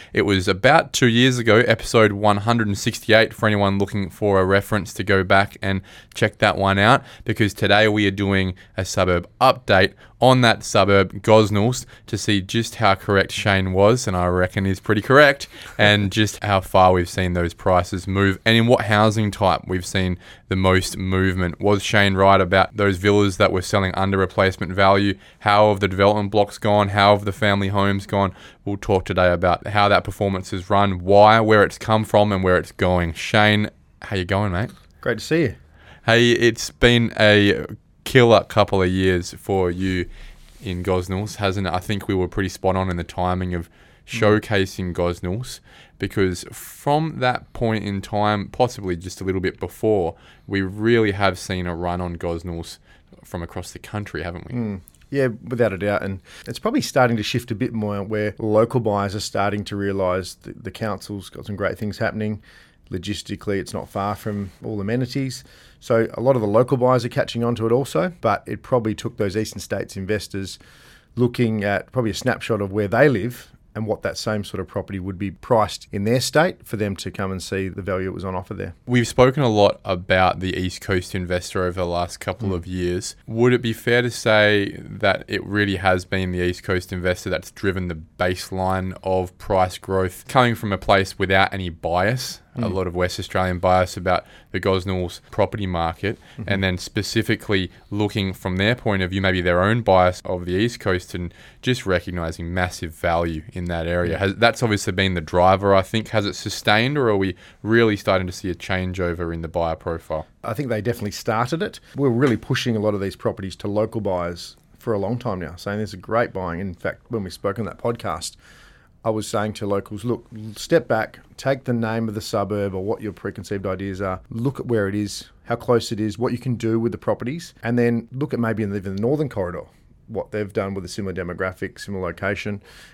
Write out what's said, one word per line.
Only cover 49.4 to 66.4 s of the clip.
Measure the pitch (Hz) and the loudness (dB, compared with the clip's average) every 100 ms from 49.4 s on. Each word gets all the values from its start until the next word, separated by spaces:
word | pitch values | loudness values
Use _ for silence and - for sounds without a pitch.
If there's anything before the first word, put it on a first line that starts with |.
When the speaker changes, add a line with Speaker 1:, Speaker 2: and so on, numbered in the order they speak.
Speaker 1:
bit | 90 - | -2 -6
before, | 87 - 110 107 82 - - - - | -10 -2 0 2 0 -6 -20 -20 -6
we | 101 | -4
really | 95 104 110 117 107 | -4 -2 2 4 4
have | 98 98 90 | 2 0 -2
seen | - 92 90 | -4 -4 -4
a | 82 | -4
run | 87 90 | -4 -4
on | 90 85 | -4 -6
Gosnells | 87 85 90 85 82 - _ _ _ - - | -6 -6 -6 -10 -10 -16 _ _ _ -20 -12
from | 90 | -10
across | 85 - 87 | -10 -10 -12
the | - | -16
country, | - 107 104 78 | -12 -10 -8 -8
haven't | 85 87 - | -8 -10 -10
we? | 127 | -6
Speaker 2:
Mm. | 110 95 - _ - | -6 -8 -12 _ -8
Yeah, | 139 131 - - | -2 -2 -2 -6
without | 123 113 | 0 0
a | 95 | 0
doubt. | 101 101 | -2 -2
And | 98 95 - - - | -2 -8 -12 -18 -14
it's | 120 | -8
probably | 214 269 | -4 -2
starting | - 147 123 117 | -2 2 2 2
to | |
shift | 104 127 - | -2 -4 -4
a | 104 | -4
bit | 127 | -4
more | 113 104 101 | -4 -4 -4
where | 101 107 104 101 | -4 -2 -4 -4
local | 110 107 117 131 | 0 2 4 2
buyers | 110 101 101 101 | 0 0 0 -4
are | |
starting | - 104 101 104 98 | -6 -2 -2 -2 -6
to | 101 | -4
realise | 98 98 92 92 87 - | -2 0 0 -2 -4 -12
that | - - | -18 -14
the | 113 | -14
council's | - 113 98 - 104 92 | -8 -8 -8 -10 -12 -12
got | - - | -16 -10
some | 98 | -4
great | 98 - | -4 -4
things | 107 95 | -8 -4
happening. | 113 107 107 107 - - _ _ - | -4 -4 -6 -6 -12 -20 _ _ -12
Logistically, | 92 87 104 - 101 - 98 | -10 -8 -8 -8 -10 -4 -4
it's | 92 | -4
not | 104 - | -10 -8
far | - 101 101 | -6 -4 -6
from | 107 104 98 - | -6 -6 -8 -10
all | 113 107 | -10 -8
amenities. | 98 120 123 139 135 123 - - - _ | -4 -4 -4 -4 -6 -8 -16 -20 -20 _
So | - 117 113 | 0 2 2
a | - | 0
lot | 120 | 2
of | 131 | 2